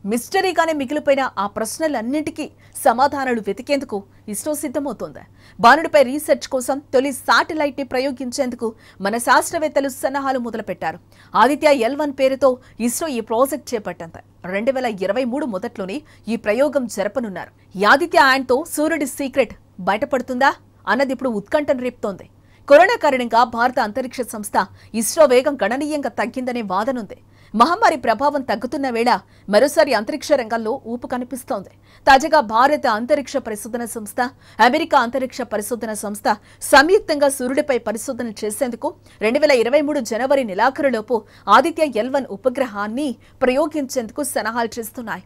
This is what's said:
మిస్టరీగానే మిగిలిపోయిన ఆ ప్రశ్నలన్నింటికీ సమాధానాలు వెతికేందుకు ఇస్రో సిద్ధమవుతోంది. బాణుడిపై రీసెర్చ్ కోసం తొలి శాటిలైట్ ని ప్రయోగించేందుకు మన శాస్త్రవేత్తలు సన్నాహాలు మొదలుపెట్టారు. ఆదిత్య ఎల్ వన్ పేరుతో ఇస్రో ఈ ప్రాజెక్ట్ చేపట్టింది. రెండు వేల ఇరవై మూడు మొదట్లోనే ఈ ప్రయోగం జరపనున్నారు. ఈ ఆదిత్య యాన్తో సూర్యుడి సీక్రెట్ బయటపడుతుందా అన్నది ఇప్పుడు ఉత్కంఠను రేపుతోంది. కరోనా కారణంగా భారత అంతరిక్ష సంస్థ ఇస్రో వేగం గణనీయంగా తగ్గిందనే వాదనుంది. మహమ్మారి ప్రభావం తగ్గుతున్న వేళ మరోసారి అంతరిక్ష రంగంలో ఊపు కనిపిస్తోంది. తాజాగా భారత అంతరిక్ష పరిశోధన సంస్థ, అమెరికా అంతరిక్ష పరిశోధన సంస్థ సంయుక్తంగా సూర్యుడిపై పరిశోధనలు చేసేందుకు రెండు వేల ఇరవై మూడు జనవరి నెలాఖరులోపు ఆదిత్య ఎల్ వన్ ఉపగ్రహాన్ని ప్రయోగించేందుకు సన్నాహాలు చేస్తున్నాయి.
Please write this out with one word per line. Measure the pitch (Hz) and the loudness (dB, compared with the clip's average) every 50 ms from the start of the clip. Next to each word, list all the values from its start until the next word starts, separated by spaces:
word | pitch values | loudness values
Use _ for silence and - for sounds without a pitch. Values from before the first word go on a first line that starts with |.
| - | -4
మిస్టరీగానే | 196 220 240 - - - 381 381 370 339 349 330 320 320 | -2 -4 -4 -4 -2 -2 0 0 2 0 0 0 0 0
మిగిలిపోయిన | 294 269 233 294 302 294 294 277 269 262 247 - | -4 -4 -4 -4 -2 0 2 2 2 0 -4 -4
ఆ | - 196 | -4 -6
ప్రశ్నలన్నింటికీ | 202 - 214 220 214 - - 320 311 285 233 214 240 277 311 302 330 302 - 294 - - _ - - _ - - | -6 -4 -6 -8 -8 -6 -4 -4 -2 -2 -4 -4 -4 -4 -4 -4 -6 -8 -8 -10 -10 -12 _ -20 -18 _ 0 0
సమాధానాలు | 262 226 240 262 285 294 277 269 254 240 226 196 | 0 2 4 2 0 2 -2 -2 -2 -4 -4 -4
వెతికేందుకు | 202 196 - 247 - 285 277 269 - 220 196 196 _ _ - _ | -6 -8 -8 -4 -4 -4 -4 -2 -6 -10 -10 -10 _ _ -20 _
ఇస్రో | - 208 - - 311 302 | -12 -12 -8 -6 -6 -6
సిద్ధమవుతోంది. | 285 - 285 254 311 277 285 233 - 196 156 147 - - _ _ _ - - - - | -4 -6 -6 -6 -6 -6 -6 -8 -8 -10 -12 -12 -18 -20 _ _ _ -20 -20 -6 4
బాణుడిపై | - 233 262 302 330 330 - 302 262 | 6 6 6 6 4 4 4 4 4
రీసెర్చ్ | 240 262 302 294 - 294 247 - | 4 2 -6 0 0 0 0 0
కోసం | - 277 262 247 - 269 285 - _ - | -4 -4 -4 -2 -2 -6 -6 -6 _ 0
తొలి | 247 262 285 | 2 2 2
శాటిలైట్ | 254 - - - 240 240 320 - 339 311 294 285 - | -4 -4 0 2 2 2 2 0 -2 -2 -2 -4 -4
ని | - 277 | -6 -8
ప్రయోగించేందుకు | - - 254 262 285 262 - 277 247 247 - 269 254 240 - 240 220 220 _ - - - _ | -4 -2 -2 -2 -2 -4 -6 -8 -8 -4 -4 -4 -4 -4 -6 -6 -8 -8 _ -20 -20 -14 _
మన | 190 - - | -4 -2 -2
శాస్త్రవేత్తలు | 240 240 277 254 294 320 - 349 330 311 302 294 294 269 277 | -2 2 4 4 4 4 0 -4 -2 -2 0 0 0 -2 -2
సన్నాహాలు | 254 - - 277 262 285 269 269 262 254 | -6 -4 -6 -4 -4 -2 -2 -2 -4 -2
మొదలుపెట్టారు. | 233 233 214 220 214 - 180 - 180 160 160 170 _ _ _ - - - - | -4 -6 -8 -8 -8 -8 -10 -6 -6 -8 -8 -8 _ _ _ -20 -20 -4 2
ఆదిత్య | 185 220 254 294 285 311 302 285 | 4 4 4 4 4 4 4 4
ఎల్ | 262 220 233 277 | 6 4 0 0
వన్ | 285 302 294 277 - | -2 -4 -4 0 0
పేరుతో | 269 262 269 262 285 262 254 247 - - - - | 2 2 2 4 2 2 2 2 -8 -20 -8 -4
ఇస్రో | 220 240 240 - 349 | -2 -2 -2 -2 -4
ఈ | 320 269 226 | -4 -4 -6
ప్రాజెక్ట్ | 214 - 233 226 269 277 311 269 - - 254 | -4 -2 2 2 2 2 0 -8 -6 -6 -8
చేపట్టింది. | 220 208 196 170 _ 170 160 - - _ _ _ _ - | -6 -6 -8 -10 _ -14 -16 -16 -20 _ _ _ _ -10
రెండు | 175 190 196 233 269 | -6 -6 -2 -2 0
వేల | 254 262 262 | -2 -2 -4
ఇరవై | 240 226 180 190 185 202 254 269 | -4 -4 -4 -4 -2 -2 -2 -2
మూడు | 240 226 294 311 | -2 -4 -4 -4
మొదట్లోనే | 262 196 - - 233 - - 190 185 202 294 - - - - _ | -6 -6 -8 -8 -8 -8 -8 -8 -8 -8 -10 -12 -14 -20 -16 _
ఈ | - 226 | -6 -6
ప్రయోగం | 226 - 220 214 240 277 302 254 285 247 | -4 -2 -2 2 2 2 2 2 -2 -4
జరపనున్నారు. | 214 - 208 190 - - 277 240 214 180 165 131 - _ _ _ _ - 180 | -4 -6 -4 -4 -4 -2 -4 -6 -6 -8 -10 -12 -14 _ _ _ _ -4 2
ఈ | 202 | 4
ఆదిత్య | 208 247 277 349 339 - 339 | 4 6 4 4 2 4 4
యాన్తో | 294 269 262 269 262 - 247 254 330 - - | 4 6 4 2 2 0 0 0 0 -4 -4
సూర్యుడి | 302 302 311 330 302 294 | -2 -2 0 0 -2 -4
సీక్రెట్ | 262 - - 285 262 269 285 240 - - - _ _ _ - | -6 -4 -6 -8 -4 0 0 0 0 -4 -20 _ _ _ -6
బయటపడుతుందా | 180 190 196 214 - - - 247 247 - 254 247 277 285 - - _ _ _ _ - | -4 -2 -2 -2 -2 -4 -4 -4 -4 -6 -2 0 2 0 0 -2 _ _ _ _ -2
అన్నది | - 208 254 277 254 269 | -2 0 0 0 -2 -2
ఇప్పుడు | 262 - 262 | -4 -4 -4
ఉత్కంఠను | 226 202 202 - - 302 294 302 285 254 | -4 -4 -4 -2 -2 -2 0 0 -2 -2
రేపుతోంది. | 254 254 247 - - 214 185 - - - _ _ _ _ _ _ - - | -2 -6 -6 -6 -8 -8 -8 -10 -16 -20 _ _ _ _ _ _ 4 6
కరోనా | 285 302 359 403 480 - - | 8 8 8 6 4 2 2
కారణంగా | 294 269 247 247 233 226 226 247 | 2 2 2 -2 2 4 4 4
భారత | 233 233 226 233 254 247 277 | 2 2 0 0 0 2 0
అంతరిక్ష | 233 208 214 262 254 254 - - | -2 -2 -4 -6 -6 -6 -8 -10
సంస్థ | 233 - - 214 208 - - 233 185 - - - - - - | -10 -8 -8 -12 -10 -4 -2 -2 -2 -2 -8 -20 -20 -8 -6
ఇస్రో | 220 226 - - 339 311 | -4 -4 -2 6 6 6
వేగం | 262 254 247 262 302 - - 202 | 8 8 4 4 2 -2 0 -2
గణనీయంగా | 202 240 269 311 294 302 294 269 240 | 0 0 -2 -2 -2 -4 -4 -4 -6
తగ్గిందనే | - - 214 - - 262 254 247 247 247 | -4 -4 -4 -4 -4 -6 -6 -4 -6 -6
వాదనుంది. | 220 196 180 190 220 254 262 254 208 - - - - _ _ _ - - - | -4 -2 -2 -2 -2 -2 -4 -4 -8 -10 -14 -20 -20 _ _ _ -20 -6 -4
మహమ్మారి | 208 233 320 349 427 453 359 330 | -4 -2 -2 -2 0 0 0 0
ప్రభావం | 262 - 240 220 208 277 294 285 285 | 0 -2 -2 -2 0 0 -2 -2 -2
తగ్గుతున్న | 269 - - - - 247 - 302 269 262 | -4 -4 -6 -6 -6 -8 -6 -6 -4 -4
వేళ | 233 226 233 247 214 185 - _ - - _ - | -2 0 0 0 0 -2 -4 _ -20 -18 _ 0
మరోసారి | 202 208 254 294 - 330 311 294 247 | 2 2 2 4 4 2 2 2 2
అంతరిక్ష | 208 214 - 294 294 - - | -2 -2 -4 -8 -8 0 0
రంగంలో | 302 269 233 214 233 226 226 214 262 269 - | 0 0 0 -4 -4 -4 -2 -4 -6 -6 -6
ఊపు | 220 233 240 294 | -10 -10 -10 -6
కనిపిస్తోంది. | 269 262 247 254 247 269 247 - - 254 202 180 - - _ _ _ - - _ | -6 -6 -6 -6 -8 -12 -14 -8 -8 -8 -8 -8 -14 -20 _ _ _ -20 -2 _
తాజాగా | - 269 269 294 320 311 302 | 6 6 6 6 4 2 2
భారత | 240 208 220 226 254 285 302 294 - | 2 4 2 4 4 4 4 2 0
అంతరిక్ష | 254 220 208 240 247 302 294 254 - - | 0 -2 -2 0 0 0 0 0 -4 -6
పరిశోధన | 262 - 233 214 208 - 233 220 233 240 | -6 -6 -6 -10 -10 -10 -8 -8 -8 -8
సంస్థ, | 214 - 233 214 202 - - 247 254 - - _ - - - 214 | -8 -10 -12 -12 -10 -4 -4 -4 -4 -6 -16 _ -18 2 4 4
అమెరికా | 247 247 311 330 - - 277 | 4 6 2 0 2 2 2
అంతరిక్ష | 233 233 240 269 262 247 - - | 2 2 -2 -4 -4 -4 -6 -10
పరిశోధన | 240 - 220 208 208 - 247 214 233 220 214 | -8 -6 -4 -6 -4 -4 -6 -6 -6 -8 -8
సంస్థ | 208 - 202 208 208 - - 214 - _ - - _ | -8 -8 -10 -10 -4 -2 -2 -2 -2 _ -20 -18 _
సంయుక్తంగా | - - 302 277 277 330 381 427 - - 311 285 294 277 | 0 6 6 6 8 8 4 2 2 0 0 2 2 2
సూర్యుడిపై | 269 - 247 254 269 302 294 294 262 | 2 0 -4 -2 0 -2 0 0 -2
పరిశోధనలు | 233 - - 208 226 - - 262 233 247 226 202 - 226 | -2 -2 -4 -6 -6 -6 -8 -8 -6 -8 -10 -8 -6 -6
చేసేందుకు | 208 208 - 277 247 233 - - 311 392 _ _ - - _ | -6 -4 -4 -4 -4 -4 -6 -8 -8 -8 _ _ -20 -10 _
రెండు | 196 220 240 285 | -2 0 2 2
వేల | 302 294 | 4 4
ఇరవై | 277 240 220 233 269 302 | 4 4 4 4 4 2
మూడు | 294 277 302 294 | 2 2 -2 -2
జనవరి | 233 - 233 214 254 262 294 277 254 | -2 -2 -4 -4 0 2 2 2 2
నెలాఖరులోపు | 214 180 190 226 277 269 - 285 269 240 220 214 - 254 214 - _ - - - 196 | -2 -2 2 2 2 2 2 0 0 0 -2 -2 -2 -2 -2 -2 _ -20 -12 2 6
ఆదిత్య | 202 240 277 339 - 330 311 294 233 | 6 6 6 4 0 0 0 0 2
ఎల్ | 294 311 262 | -2 -2 0
వన్ | 269 277 247 | -2 -2 -2
ఉపగ్రహాన్ని | - 196 - - 262 247 277 262 240 202 202 202 214 220 254 302 277 233 - _ - _ - | -4 -12 -2 -2 -2 0 0 -4 -4 -4 -8 -6 -6 -4 -4 -4 -4 -6 -8 _ -20 _ 0
ప్రయోగించేందుకు | 262 247 254 277 320 320 311 302 277 254 - 262 226 208 - - 294 | 0 2 2 2 0 0 -2 -6 -6 -4 -6 -6 -6 -6 -8 -8 -6
సన్నాహాలు | 285 - 233 208 214 226 247 233 226 - 240 | -4 -4 -4 -4 -2 -2 -2 -4 -4 -6 -10
చేస్తున్నాయి. | 226 208 - 262 233 214 165 180 - | -12 -10 -12 -12 -10 -10 -10 -10 -12